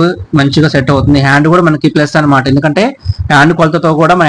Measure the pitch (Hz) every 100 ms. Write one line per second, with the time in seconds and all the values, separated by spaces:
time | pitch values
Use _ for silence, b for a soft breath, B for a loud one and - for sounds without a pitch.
0 | 170 185 - 151 139 143 151 143 135 139
1 | 131 143 135 143 156 175 170 151 156 151
2 | 147 160 147 139 131 139 156 147 233 277
3 | B B - 147 151 165 160 165 165 156
4 | 160 180